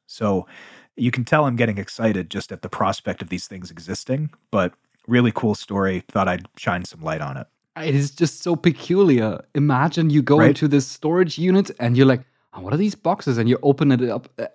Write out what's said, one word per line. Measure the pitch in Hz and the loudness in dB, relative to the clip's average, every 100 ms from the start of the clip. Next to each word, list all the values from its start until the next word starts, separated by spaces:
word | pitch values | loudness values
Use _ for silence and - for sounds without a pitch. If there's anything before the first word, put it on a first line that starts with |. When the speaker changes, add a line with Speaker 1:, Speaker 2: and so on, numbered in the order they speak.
| _ | _
Speaker 1:
So | - 107 95 - - - - _ - | -6 -2 -2 -4 -12 -20 -20 _ -4
you | 123 | -2
can | 123 117 | -2 0
tell | 151 143 | 0 2
I'm | 120 | 0
getting | 117 101 | -2 -2
excited | 95 - 113 95 85 | -8 -4 -2 -2 -4
just | 101 - | -8 -10
at | 95 | -12
the | 90 | -10
prospect | - 98 98 - 90 | -4 -2 -2 -6 -8
of | 90 | -8
these | 90 - | -10 -12
things | 95 90 | -16 -16
existing, | 80 82 95 - 131 151 - _ | -16 -12 -10 -6 -6 -6 -10 _
but | 147 90 - _ _ - | -2 -2 -4 _ _ 0
really | 120 120 | 2 2
cool | - 113 104 | 0 -2 -4
story. | - 98 95 92 - | -4 -2 -2 -2 -4
Thought | 107 95 | -2 -2
I'd | 90 90 - | -2 -8 -10
shine | - 90 90 | -6 -6 -6
some | 85 | -12
light | 80 80 | -8 -6
on | 71 67 | -8 -10
it. | - _ _ - | -14 _ _ -10
Speaker 2:
It | 160 139 | -2 0
is | 143 | -2
just | - 165 - | -2 -2 -2
so | 180 170 | -4 0
peculiar. | 180 143 - 180 196 127 110 87 - 139 | 0 0 0 2 4 4 2 -4 -6 -2
Imagine | 147 127 160 170 160 | 0 2 0 0 2
you | 147 | 2
go | 131 147 | 4 6
Speaker 1:
Right? | 135 | 6
Speaker 2:
into | - 151 | 4 2
this | 143 131 | 2 0
storage | - 151 175 180 - | -4 -2 2 0 0
unit | 175 185 202 - | 2 2 2 -2
and | 117 120 | 0 4
you're | 135 | 4
like, | 127 - _ _ | 4 -2 _ _
"Oh, | - | -14
what | 92 | -4
are | 147 | -2
these | 208 - | -2 -2
boxes?" | 160 202 - 117 | -2 -2 -2 0
And | 117 | 2
you | 123 | 2
open | 143 135 147 | 2 4 4
it | 127 123 | 2 2
up, | 113 - - | -4 -8 -10
uh, | 113 | -6